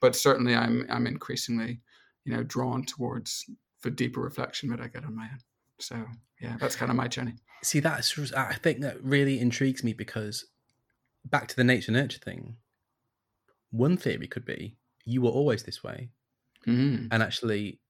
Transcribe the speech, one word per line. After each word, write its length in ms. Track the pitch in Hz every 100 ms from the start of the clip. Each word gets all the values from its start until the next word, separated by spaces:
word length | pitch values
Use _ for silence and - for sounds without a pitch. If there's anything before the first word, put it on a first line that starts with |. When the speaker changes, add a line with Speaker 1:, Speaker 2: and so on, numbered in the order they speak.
Speaker 1:
But 140 | 127 120
certainly 400 | 143 127 123 117
I'm, 300 | 117 117 131
I'm 180 | 120 117
increasingly, 720 | 147 - 123 - 117 117 120 _ _ _ _ -
you 100 | 117
know, 80 |
drawn 400 | 120 120 127 123
towards 640 | - - 123 123 - - - - _ _
the 100 | -
deeper 300 | 135 123 123
reflection 480 | 123 - 127 - 143
that 120 | 117
I 60 | 123
get 180 | 120 151
on 100 | 220
my 80 |
own. 160 | 226 233 _ _ _ _
So, 260 | - 120 113 117 _ _
yeah, 180 | 117 113
that's 160 | 127 -
kind 160 | 123
of 40 | 123
my 120 | 120
journey. 260 | 127 120 - _ -
Speaker 2:
See, 160 | - 147
that's, 540 | 156 123 120 151 139
I 200 | 135 123
think 280 | - 165 127
that 220 | 139 -
really 360 | 131 139 139 131
intrigues 440 | 120 120 135 131
me, 100 | 120
because 520 | 110 107 113 104 107 - _ _ _ _ _ _ _ -
back 220 | 143 -
to 80 | -
the 80 |
nature 280 | 123 120 -
nurture 280 | 120 147 -
thing, 380 | - - - 113 _ _ _ _ _ _ _ _ _ _ _
one 260 | 113 139 180
theory 300 | 127 - -
could 180 | 117 117
be 320 | - 98 - _ _ 117
you 160 | 127
were 100 | 120
always 320 | 135 143 107
this 200 | - -
way. 260 | - - 120 _ _ _ _ _ 113
Speaker 1:
Mm-hmm. 400 | 120 139 120 113
Speaker 2:
And 120 | 113
actually, 560 | 110 - 117 104 101 -